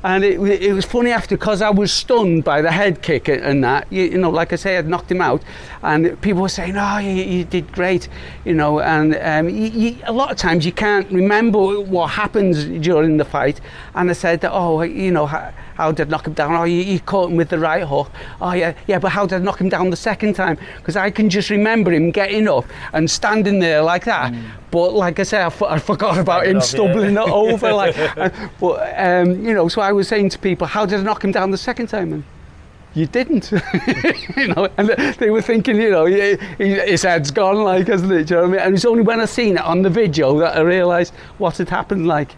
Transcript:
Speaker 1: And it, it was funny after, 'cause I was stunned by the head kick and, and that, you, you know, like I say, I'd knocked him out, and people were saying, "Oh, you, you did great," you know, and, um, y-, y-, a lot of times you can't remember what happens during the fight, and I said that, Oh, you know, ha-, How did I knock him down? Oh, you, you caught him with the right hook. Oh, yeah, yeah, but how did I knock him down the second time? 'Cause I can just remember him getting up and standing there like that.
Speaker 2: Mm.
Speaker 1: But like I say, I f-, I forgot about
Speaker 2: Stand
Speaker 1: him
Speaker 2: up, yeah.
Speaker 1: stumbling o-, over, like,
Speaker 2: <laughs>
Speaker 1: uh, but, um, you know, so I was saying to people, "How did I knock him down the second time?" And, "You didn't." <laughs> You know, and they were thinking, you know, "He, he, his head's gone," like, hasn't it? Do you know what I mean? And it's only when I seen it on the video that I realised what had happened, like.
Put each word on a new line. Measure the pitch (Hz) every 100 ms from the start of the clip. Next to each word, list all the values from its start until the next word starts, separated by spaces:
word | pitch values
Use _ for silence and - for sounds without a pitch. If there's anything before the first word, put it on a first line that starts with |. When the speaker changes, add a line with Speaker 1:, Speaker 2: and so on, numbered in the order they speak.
Speaker 1:
And | 190 190
it, | 202 175 196 190
it | 196
was | 196
funny | 190 240 240
after, | 233 - -
'cause | 214 196
I | 214
was | 208 202
stunned | - - 240 196 165
by | 151 147
the | 160
head | 165 208 160
kick | - 135 -
and, | 131
and | 135 139
that, | 123 139 -
you, | 185
you | 175 180
know, | 175
like | 156 170
I | 175
say, | 196 180
I'd | 156
knocked | 175 -
him | 180
out, | 160 135 - - - -
and | - 151 170 -
people | 202 180
were | 190
saying, | 196 180 202
"Oh, | 202 208
you, | 196 185
you | 190 180
did | 170 180 160
great," | - 185 190 - - - -
you | -
know, | 160 151 151
and, | 156 156 156 151
um, | - 156 165
y-, | 208 220
y-, | 226 226 240
a | -
lot | 226 277
of | -
times | 180 170 160
you |
can't | - 208 202 196
remember | 185 190 208 233 208 190 202
what | 196 180 160
happens | - 208 220 196 151
during | 151 170 156 160 160 156
the |
fight, | - 147 135 151 - - -
and | - 180
I |
said | 170 175 165
that, | 190
Oh, | 190 175 160
you | 170 - 190
know, | 170 147
ha-, | 156 - - - -
How | 160
did | 156 147
I |
knock | 156 156
him |
down? | 151 147
Oh, | 170
you, | 170 175
you | 190 180
caught | - 196 175
him | 170
with | 160
the | 165
right | 160 170 160
hook. | 139 143 - - -
Oh, | 180
yeah, | 180 170 160 -
yeah, | 185
but | 185
how | 180 196
did | 185
I |
knock | 196 185
him | 190
down | 185 185
the | 170
second | 226 196 208
time? | 196 180 151 - -
'Cause | - 190
I | 196
can | 202 214
just | 190 -
remember | 208 214 226 185
him | 165 165
getting | 202 196 214 214
up | 135 - - -
and | 156 160
standing | - 220 214 202 202
there | 170 151
like | 160 175 233
that. | 185 127
Speaker 2:
Mm. | 120 110 - -
Speaker 1:
But | 170 180
like | 214 180 175
I |
say, | 190 214
I | 170
f-, | -
I | 202 156
forgot | - 196 208 175
about | 180 175
Speaker 2:
Stand | 185
Speaker 1:
him | 196
Speaker 2:
up, |
yeah. | 208
Speaker 1:
stumbling | 208 196 208 202 202
o-, | 208 202 220
over, | 226 220
like, | 208 185 156
Speaker 2:
<laughs> | 156 151
Speaker 1:
uh, | 185 196 202 -
but, | 180 151 - -
um, | 185 180 180 185
you | 220
know, | 214 170
so | 220
I | 196
was | 202 185
saying | 214 196
to | -
people, | 196 175 165
"How | 208 208
did | 202
I |
knock | 196 208
him | 196
down | 196 190
the | 190
second | - 254 233
time?" | 214 170
And, | 151 143 - - - - - -
"You | 151 160
didn't." | 240 254 254 - 208
<laughs> | - 190 - - 320 - - -
You | 269
know, | 233 190 -
and | 208 226 285 -
they | 220
were | 220
thinking, | - 226 262 208
you | 220
know, | 185 160
"He, | 202 202 196 196 151
he, | 196
his | 196 185 170
head's | 185 170 143
gone," | 143 190 202
like, | 208 185 180
hasn't | 196 185
it? | 180 160
Do |
you | 175
know | 180
what |
I |
mean? | 185 185
And | 190
it's | 240
only | 233
when | 220 226
I | 214
seen | - 226 170
it |
on | 165 170
the | 190
video | 185 208 151 135 151
that | 165 160
I |
realised | 165 185 175 175 175 - - -
what | 180 -
had | 180
happened, | 185 - 196 165
like. | 151 143